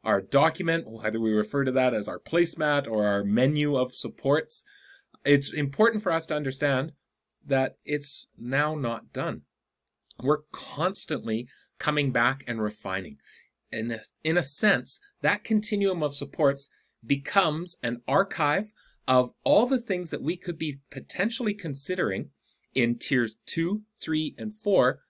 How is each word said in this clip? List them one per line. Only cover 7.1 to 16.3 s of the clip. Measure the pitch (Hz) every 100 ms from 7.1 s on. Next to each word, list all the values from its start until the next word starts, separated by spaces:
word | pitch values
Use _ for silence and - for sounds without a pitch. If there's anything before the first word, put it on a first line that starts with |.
| _ _ _ 139
that | 135 131 _
it's | - 147 - - - -
now | 120 135 151
not | 156 123 117 -
done. | 123 160 120 _ _ _ _ _ _ _ -
We're | 127 151 _
constantly | - - - 175 196 - 139 110 110 123 _ _ _
coming | - 147 139
back | 117 120 135 -
and | 113
refining. | 107 107 98 95 90 71 _ - _ _ _
In | 120 117
a, | 113 - _
in | 151 175
a |
sense, | 147 - 214 170 139 - - _
that | 147 208
continuum | - 220 214 202 196 180
of | 151 -
supports | 135